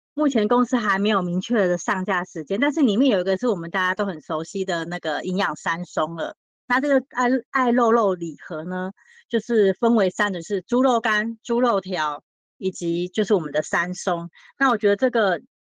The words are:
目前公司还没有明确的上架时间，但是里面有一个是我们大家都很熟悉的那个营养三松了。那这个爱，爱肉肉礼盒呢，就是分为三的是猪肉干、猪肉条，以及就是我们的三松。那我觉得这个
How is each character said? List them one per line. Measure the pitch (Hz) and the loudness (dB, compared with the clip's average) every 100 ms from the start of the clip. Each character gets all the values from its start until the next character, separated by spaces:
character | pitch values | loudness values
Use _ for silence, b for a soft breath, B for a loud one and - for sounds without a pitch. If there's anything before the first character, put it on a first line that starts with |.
| _ | _
目 | - 294 | 0 0
前 | 247 208 | 2 2
公 | 240 240 | 2 2
司 | 247 | 0
还 | 214 190 | 0 0
没 | 202 | 0
有 | 208 | 0
明 | 180 180 | 0 -4
确 | - 233 185 | -2 0 2
的 | 175 | 0
上 | - 190 185 | -2 -4 -2
架 | 185 | -4
时 | 185 170 | -4 -10
间， | 147 202 | -6 -2
但 | 285 | 0
是 | 311 | 2
里 | 254 202 | 2 4
面 | 277 | 2
有 | 190 | 2
一 | |
个 | 180 190 | 0 0
是 | 247 | 0
我 | 180 | -2
们 | 170 | -4
大 | 190 | -2
家 | 185 | -2
都 | 190 202 | 0 -2
很 | 156 | -4
熟 | - 160 | -6 -6
悉 | 165 196 185 | -6 -6 -4
的 | 170 165 | -4 -4
那 | 175 | -6
个 | 160 143 | -4 -4
营 | 185 185 | -4 -2
养 | 180 151 | -2 -4
三 | 185 170 180 | -6 -6 -6
松 | - 156 165 | -4 -4 -4
了。 | 143 - _ _ - | -8 -10 _ _ -2
那 | 247 | -2
这 | 285 | 2
个 | 269 - | 2 0
爱， | - 247 262 - | -2 0 0 0
爱 | 269 247 | 0 2
肉 | 247 226 | 4 4
肉 | 233 202 180 | 4 2 0
礼 | 170 - - | -6 -10 -10
盒 | 156 | -10
呢， | 170 185 185 - b b b | -6 -6 -6 -10 b b b
就 | 226 | -4
是 | - 226 196 | 0 4 4
分 | 185 233 233 | 4 4 4
为 | 190 | 2
三 | - 208 | 0 -2
的 | 180 | -2
是 | 165 196 | -4 -6
猪 | - 240 | 0 2
肉 | 262 233 | 4 2
干、 | 233 214 226 226 | 2 0 -2 -6
猪 | - 233 | -2 0
肉 | 247 196 | 2 2
条， | 185 175 151 147 _ _ _ - | -2 -4 -2 -4 _ _ _ -6
以 | 185 | -6
及 | - 170 170 180 | -4 -4 -2 -2
就 | - | -2
是 | 202 | 2
我 | 196 | 2
们 | 151 | 0
的 | 147 | -4
三 | - 180 180 | -2 -4 -4
松。 | 180 196 170 170 B B B | -4 -4 -4 -6 B B B
那 | 269 | 0
我 | 226 | 2
觉 | 202 | 2
得 | 202 | 2
这 | 254 | 2
个 | 233 202 175 - _ _ | 2 0 0 -6 _ _